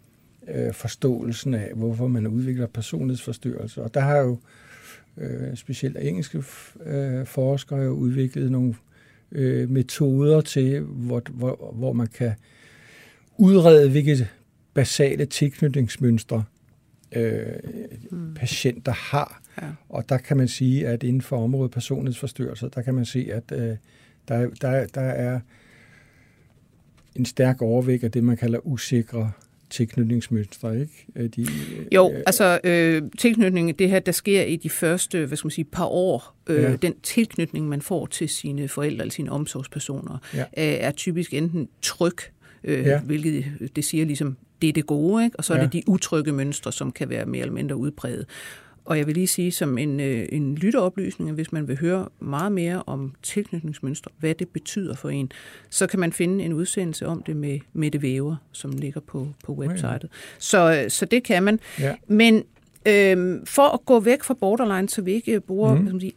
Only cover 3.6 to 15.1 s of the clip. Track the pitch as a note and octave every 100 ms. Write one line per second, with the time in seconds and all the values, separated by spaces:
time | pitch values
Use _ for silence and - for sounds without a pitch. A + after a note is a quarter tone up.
3.6 | A2 - A2+ C#3 C3+ D3 C3 A#2+ _ -
4.6 | - - - - _ - C3 B2 C3 A#2+
5.6 | - C3 C3+ C#3 C#3 F3+ D3+ D#3 C3+ -
6.6 | - - D#3+ C#3+ C#3 B2+ B2+ - C3 C#3
7.6 | - C#3 C3+ C#3 B2+ C3 C3 C#3 C3+ B2+
8.6 | B2+ A2 _ _ _ _ - - C3 B2+
9.6 | B2 C3 B2 - D3 C3+ C#3+ D#3 D3+ -
10.6 | C3 C#3 D3+ C#3 A#2+ B2 B2 B2+ B2 -
11.6 | - A2+ C3 A#2+ A#2 - A#2+ A2 _ _
12.6 | - - - - - _ _ - F#3 F#3+
13.6 | E3 D#3 C#3+ C#3 C#3+ C#3+ A2 - _ _
14.6 | _ - C3 - C#3